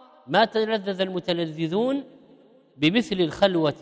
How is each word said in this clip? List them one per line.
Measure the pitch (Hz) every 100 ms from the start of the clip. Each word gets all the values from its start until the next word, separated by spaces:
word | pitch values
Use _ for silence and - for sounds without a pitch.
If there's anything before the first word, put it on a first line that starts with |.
| - _ -
ما | 175 220
تلذذ | 220 220 220 196 185
المتلذذون | 190 185 180 170 165 156 160 190 247 277 269 - - - _ _ _ -
بمثل | 151 220 220 185
الخلوة | 165 - 202 175 156 139